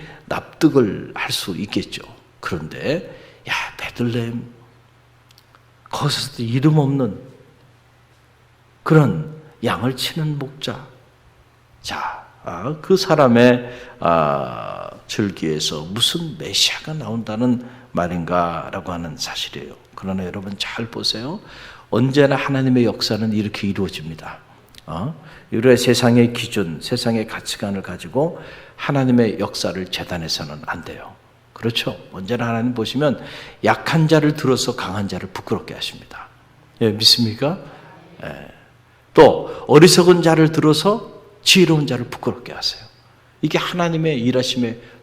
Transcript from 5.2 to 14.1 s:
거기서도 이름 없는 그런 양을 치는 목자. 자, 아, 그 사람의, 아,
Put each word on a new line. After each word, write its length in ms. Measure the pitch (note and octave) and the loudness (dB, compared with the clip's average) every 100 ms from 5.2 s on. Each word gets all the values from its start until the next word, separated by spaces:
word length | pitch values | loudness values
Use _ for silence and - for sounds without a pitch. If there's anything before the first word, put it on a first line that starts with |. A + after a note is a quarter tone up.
| _ _ _ _ _ _ - | _ _ _ _ _ _ -12
거기서도 520 | - D3 - - - | -4 -2 -2 -6 -6
이름 340 | A#2 B2+ C#3+ D#3 | -4 2 4 4
없는 420 | C3+ C#3 A#2+ F2 - - - _ _ _ _ _ _ _ _ _ _ _ _ _ | 2 0 -2 -4 -16 -20 -20 _ _ _ _ _ _ _ _ _ _ _ _ _
그런 520 | - D#3 C3+ E2+ - - - - | 4 6 6 2 -6 -12 -20 -6
양을 320 | A2+ F2+ A#2+ B2+ | -4 -2 -4 -4
치는 420 | - - D3+ C#3+ | -6 -4 -4 -4
목자. 480 | C3+ - - A2 - - _ _ _ _ _ _ _ _ | -8 -10 -10 -10 -14 -20 _ _ _ _ _ _ _ _
자, 460 | - - - - - _ | -12 -8 -8 -10 -18 _
아, 320 | - F2 G#2+ D#3 | -12 -8 -8 -8
그 160 | - F#3+ | 2 2
사람의, 720 | - D#3 C3+ A#2 B2 A#2+ - - - - | 4 6 8 8 8 6 0 -14 -18 -4
아, 880 | - | 2